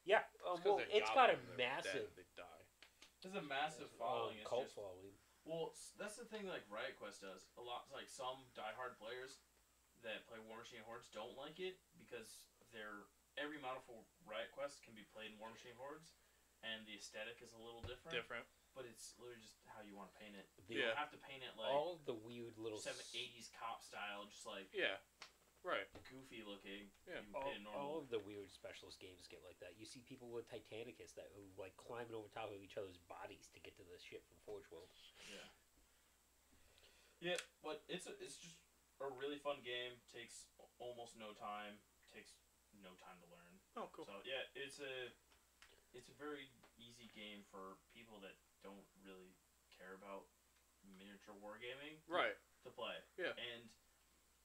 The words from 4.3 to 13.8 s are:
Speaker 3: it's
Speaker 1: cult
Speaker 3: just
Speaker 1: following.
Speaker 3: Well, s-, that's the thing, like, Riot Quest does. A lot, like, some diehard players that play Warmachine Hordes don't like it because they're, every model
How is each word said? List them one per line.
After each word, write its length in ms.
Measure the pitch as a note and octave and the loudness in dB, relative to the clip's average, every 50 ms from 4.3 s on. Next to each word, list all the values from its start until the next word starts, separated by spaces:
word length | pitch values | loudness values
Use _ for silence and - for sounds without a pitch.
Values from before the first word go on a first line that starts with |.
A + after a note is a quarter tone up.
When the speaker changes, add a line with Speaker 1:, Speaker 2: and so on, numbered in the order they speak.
| - G#2+ | 2 0
Speaker 3:
it's 100 | G#2+ - | 0 4
Speaker 1:
cult 140 | A#2+ B2 C#3 | 6 6 4
Speaker 3:
just 100 | - - | 4 0
Speaker 1:
following. 420 | A2+ G2+ F#2+ F2+ F#2 F#2+ G2 G2 - - - - - - | -4 -4 -4 -4 -6 -8 -10 -12 -12 -20 -20 -20 -12 -4
Speaker 3:
Well, 260 | D3+ D#3+ E3 D#3+ D#3 | 0 2 2 2 0
s-, 220 | - - - - - | 0 -6 -12 -10 -6
that's 220 | - G3 G#3+ - | -4 -4 -2 -2
the 80 | B3 A#3 | -4 -6
thing, 200 | - G#3+ G#3+ G3 | -4 -2 -2 0
like, 200 | F#3 D#3+ - - - | 0 0 -2 -2 -2
Riot 280 | - - - - - | -2 0 0 0 -2
Quest 240 | - - G2+ G2 - | -2 -6 -6 -6 -6
does. 260 | G2 F#2+ F#2 F#2 - - - | -6 -6 -8 -8 -10 -12 -10
A 60 | F#2+ | -8
lot, 280 | - A#2+ A#2+ B2 - - | -4 -2 -2 -2 -4 -4
like, 200 | C#3 A#2+ G#2+ - | -6 -6 -6 -6
some 340 | - - B2+ B2+ C3 C3 C3 B2 - | -2 0 2 2 2 0 -4 -10 -6
diehard 440 | A#2+ A2 G#2+ A2 - B2+ B2 A2 | -2 -2 -2 0 0 -2 -2 -2
players 420 | - C3 - B2+ B2+ B2+ C3+ - - - - - - - - - - - - - - | -2 -4 -2 -2 -2 -2 -4 -8 -12 -16 -20 -20 -20 -20 -20 -20 -20 -20 -20 -16 -6
that 240 | A#2 A2 G#2 G2+ - | -2 -2 -2 -2 -2
play 100 | - A2+ A2 | -6 -8 -8
Warmachine 420 | A2 A2 A2 A2+ A#2 - B2 A2+ G#2+ | -6 -6 -6 -6 -8 -8 -8 -8 -6
Hordes 240 | A2+ A2+ A#2+ - - | -6 -6 -6 -6 -6
don't 260 | - - A#2 A#2+ G#2 | -4 -2 -2 -2 -2
like 240 | C3 C#3+ D#3 E3 F3+ | -4 -4 -4 -2 0
it 200 | F#3 F#3 F#3 - - - - | 0 0 0 -2 -12 -20 -18
because 520 | - A2+ - B2 A#2 A2 - - - - - - - - A2+ | -16 -10 -6 -6 -6 -6 -6 -10 -12 -14 -18 -20 -20 -18 -12
they're, 360 | A2+ A2 G#2+ G#2+ D3+ D3+ - - - - - - - | -8 -6 -4 -4 -4 -6 -8 -10 -16 -20 -16 -6 0
every 200 | - C#3+ D3 D#3 | 2 2 2 2
model 240 | C#3+ C3+ B2+ B2+ C3 | 0 0 0 0 -2